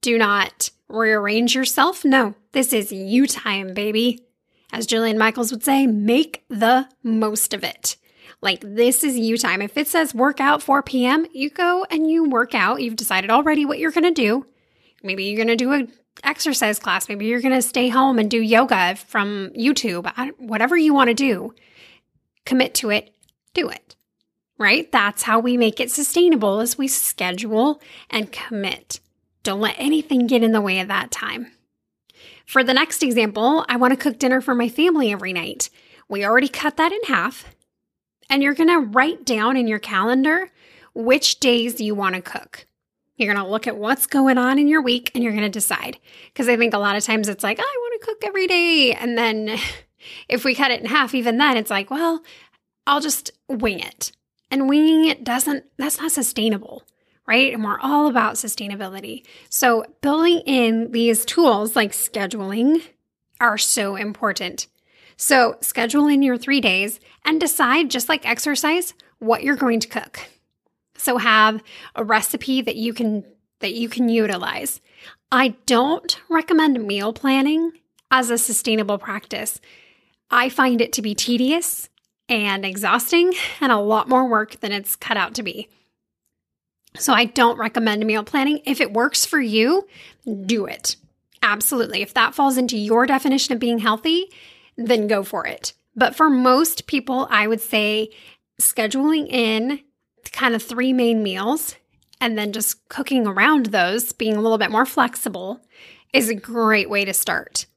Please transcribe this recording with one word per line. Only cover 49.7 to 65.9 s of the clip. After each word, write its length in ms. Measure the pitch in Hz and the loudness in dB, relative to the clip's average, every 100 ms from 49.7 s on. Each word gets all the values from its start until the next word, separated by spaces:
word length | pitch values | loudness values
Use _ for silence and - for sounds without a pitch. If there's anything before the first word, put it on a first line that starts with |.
| - _ | -10 _
<laughs> 340 | _ - - - | _ -20 -20 -4
if 160 | 247 | -2
we 120 | 269 254 | 0 0
cut 160 | 277 | 0
it 80 | 240 | -2
in 80 | 226 | -2
half, 260 | 254 262 | 0 0
even 240 | 262 240 226 | -2 0 2
then, 200 | 294 247 | 2 2
it's 120 | 214 | 0
like, 220 | 196 202 | -4 -4
"Well, 320 | 277 330 330 - - _ _ _ _ - | -2 -2 -2 -8 -20 _ _ _ _ -2
I'll 140 | 285 | 0
just 300 | 302 - - - _ | 0 -4 -8 -18 _
wing 320 | 254 226 190 | -4 -4 -4
it." 320 | - - - _ _ _ _ | -10 -10 -12 _ _ _ _
And 160 | 269 269 | 0 4
winging 380 | 285 311 320 320 | 4 6 6 4
it 160 | - | 2
doesn't, 420 | 247 240 277 285 - - | -2 -2 -2 -4 -8 -8
that's 220 | 277 - | -6 -4
not 120 | 311 | -4
sustainable, 720 | - - - 220 202 - - _ _ _ _ - | -2 -2 -2 -2 -2 -6 -20 _ _ _ _ -2
right? 260 | 226 269 | 2 2
And 120 | 226 | 0
we're 160 | 214 202 | -6 -4
all 260 | 269 294 302 | 0 2 2
about 300 | 240 220 220 | 2 0 -2
sustainability. 920 | 220 - 202 202 190 196 196 - _ - - | -8 -8 -10 -10 -10 -12 -14 -16 _ -20 -8
So 340 | - 262 226 - _ | 0 2 2 0 _
building 420 | 285 302 339 339 320 | 0 2 4 2 2
in 460 | 262 233 226 233 | 2 2 0 -2
these 340 | 233 233 226 - | 0 2 2 0
tools 500 | - 330 208 220 233 | 2 4 4 0 0
like 160 | 208 | -2
scheduling 920 | - - 220 196 220 190 202 247 320 - _ _ _ _ _ | -2 -6 -6 -6 -6 -8 0 2 2 0 _ _ _ _ _
are 180 | 240 214 | 0 2
so 380 | - - 202 196 | -2 0 -2 -4
important. 720 | 208 202 214 190 185 - - _ _ _ _ _ | -8 -4 -4 -4 -6 -10 -14 _ _ _ _ _
So 400 | - 269 233 - | 2 4 4 0
schedule 460 | - - 233 | -6 -4 0